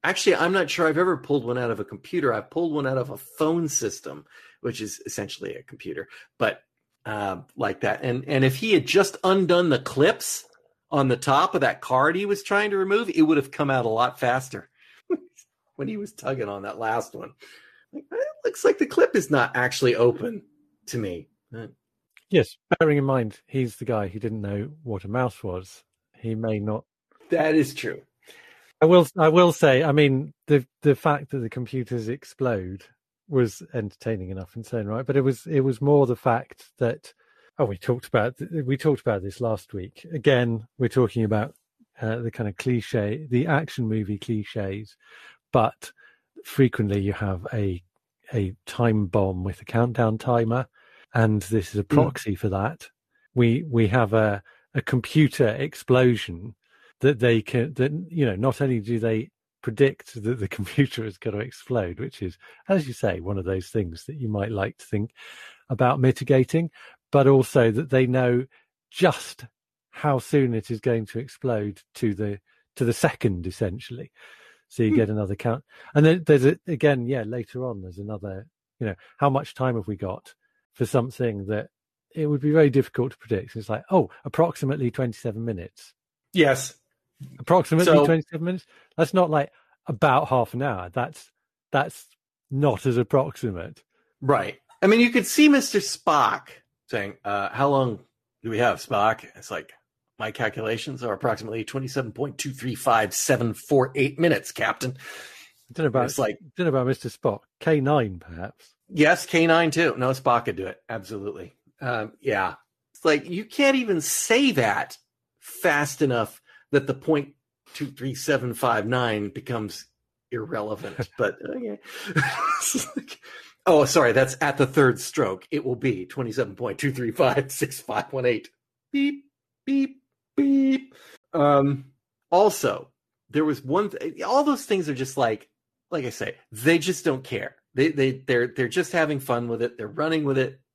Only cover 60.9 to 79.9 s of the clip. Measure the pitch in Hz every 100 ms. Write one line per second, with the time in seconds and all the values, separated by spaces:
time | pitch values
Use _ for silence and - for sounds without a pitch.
60.9 | - 110 - 117 101 123 - - 123 92
61.9 | 85 - - 92 - - - - 196 139
62.9 | 117 107 87 87 98 92 95 - 113 92
63.9 | 82 - 156 120 104 101 104 98 - -
64.9 | 107 110 _ - - - - _ 123 123
65.9 | 143 131 - 123 131 131 160 170 - -
66.9 | _ _ 143 135 135 127 139 117 110 151
67.9 | 131 127 127 127 123 131 _ _ _ _
68.9 | - 175 - - - 120 _ _ _ _
69.9 | - 151 135 - 147 131 113 - 117 127
70.9 | 117 107 113 131 - 131 113 104 98 _
71.9 | - 113 98 104 101 _ _ _ - 120
72.9 | 117 151 - 117 90 85 - 104 101 -
73.9 | 120 - _ - - _ _ _ - 113
74.9 | 107 107 107 98 104 120 120 _ - -
75.9 | 147 156 175 160 147 131 170 - 151 151
76.9 | 135 120 135 107 123 110 123 127 104 92
77.9 | 90 101 107 101 95 123 _ _ _ 110
78.9 | 92 - _ 143 135 151 - 131 117 101